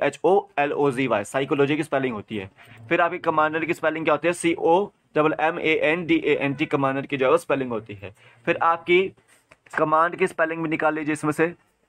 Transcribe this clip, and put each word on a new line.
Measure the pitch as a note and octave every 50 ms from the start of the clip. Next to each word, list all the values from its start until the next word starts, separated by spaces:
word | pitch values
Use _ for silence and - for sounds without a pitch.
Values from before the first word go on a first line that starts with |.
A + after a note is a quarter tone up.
| -
एच | C#3+ - - -
ओ | E3+ G3 G3+ - - - C#3+
एल | C#3+ D3 -
ओ | - C#3+ C#3+
जी | A#2 C3 C3+
वाई, | A#2 A2+ G#2 G2+
साइकोलॉजी | - - C3+ C#3+ C#3 D#3 C3+ C#3+ C3+ D#3
की | D3 D3+
स्पेलिंग | - E3+ E3+ C3 B2+ A2
होती | G2+ - - A2
है। | G2+ F#2+ G2 _ _ - - - - - -
फिर | E3+ F3
आपकी | F3 E3+ F3+ F3
कमांडर | - E3 D#3 D#3 D3+ D#3 D#3 E3 D#3+
की | D#3 E3
स्पेलिंग | - D#3+ D#3 D#3 D#3+ D#3
क्या | D#3+ D3
होती | C#3+ E3
है? | E3+ F3
सी | - - E3+ E3
ओ | - - E3 E3+ G3 G#3 - _ _ _ _ -
डबल | D#3 D3+ D#3 - -
एम | D3+ D#3+ F3 D#3+
ए | - D#3 D#3+ - -
एन | D3+ D#3+ F3+ E3+
डी | D3 E3
ए | D#3 - D3 C#3+
एन | - C#3 C#3 C3+
टी, | C#3 D#3
कमांडर | - D3+ C#3 C#3 C3+ C3+ C#3 C3
की | - D3
जो | B2+ C3
है | C3
वो | D#3
स्पेलिंग | E3+ - - C#3+ C3+ C3 B2
होती | A#2 G#2+ A2+ - G#2
है। | G2 G2 F#2 - _ - - _ _ -
फिर | E3+ E3+ - -
आपकी | E3 E3+ E3 - F3 F3 F#3 F#3+ F#3+ - _ _ _ _ _ _ _ - _ _ - -
कमांड | D3 D#3+ D#3 D#3 D#3+ E3 F3 F3+
की | - F#3
स्पेलिंग | F3+ - - D#3+ D#3+ E3 E3 E3
भी | D#3
निकाल | D#3 D3 D#3 D#3 D#3
लीजिए | D#3 D3+ D3+ D3+
इसमें | - E3 D3+
से, | D3+ - D#3+ F3 F3 _ _ _ _ _ _